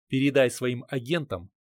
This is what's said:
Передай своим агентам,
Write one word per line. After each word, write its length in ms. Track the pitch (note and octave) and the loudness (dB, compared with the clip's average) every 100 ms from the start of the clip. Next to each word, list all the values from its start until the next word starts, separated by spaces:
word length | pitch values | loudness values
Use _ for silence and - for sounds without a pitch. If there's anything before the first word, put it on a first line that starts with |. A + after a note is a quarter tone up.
| - | -4
Передай 420 | C3+ C#3 C3+ B2+ | 0 2 4 4
своим 360 | - B2+ B2 - | 2 -4 -4 -6
агентам, 640 | C#3 A#2+ E3 D3 F2+ F#2 _ | -8 -4 -4 -4 -10 -10 _